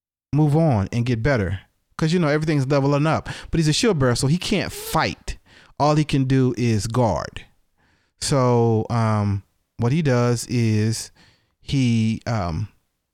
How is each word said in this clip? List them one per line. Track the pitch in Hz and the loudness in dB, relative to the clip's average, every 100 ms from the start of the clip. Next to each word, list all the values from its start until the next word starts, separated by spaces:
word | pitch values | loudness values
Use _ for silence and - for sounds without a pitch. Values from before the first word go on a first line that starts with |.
| _ _ _ | _ _ _
move | 143 156 151 | 0 2 4
on | 165 110 98 | 2 2 0
and | 120 117 | -2 -2
get | 117 | 0
better, | 127 131 90 95 - _ _ - | 0 0 -2 -6 -10 _ _ -4
'cause, | 160 | 0
you | 180 | 2
know, | 156 | 2
everything's | 151 156 151 131 | 0 0 0 0
leveling | 143 139 143 156 | 2 2 2 2
up." | 139 - - - | 0 -4 -12 -4
But | 165 | 0
he's | 156 | 0
a | |
shield | 156 233 170 | 2 0 2
bearer, | 131 117 | 0 0
so | 139 | 0
he | 175 | -2
can't | - 202 92 | -2 -4 -4
fight. | - - 160 123 - - - _ - - - | -8 -6 -2 -2 -4 -10 -12 _ -20 -16 -2
All | 143 151 | 2 2
he | |
can | 151 143 131 | 2 0 2
do | 131 127 - | 2 2 0
is | 120 113 104 | 0 -2 -2
guard. | 117 117 73 50 - - _ _ _ _ _ _ _ | 0 0 0 -6 -12 -20 _ _ _ _ _ _ _
So, | - 143 127 120 117 110 110 | -2 2 4 4 4 2 0
um, | 117 110 107 101 98 - _ _ - | 0 0 0 0 -4 -6 _ _ -4
what | 117 | -2
he | 156 | 0
does | 151 120 120 120 - | 2 2 2 -2 -2
is | 123 113 107 107 110 - - _ _ _ _ | -2 0 2 0 -2 -8 -18 _ _ _ _
he, | - 143 127 117 110 110 - | -6 -2 0 2 0 -2 -4
um, | 117 87 82 104 _ _ _ _ | -4 -4 -6 -8 _ _ _ _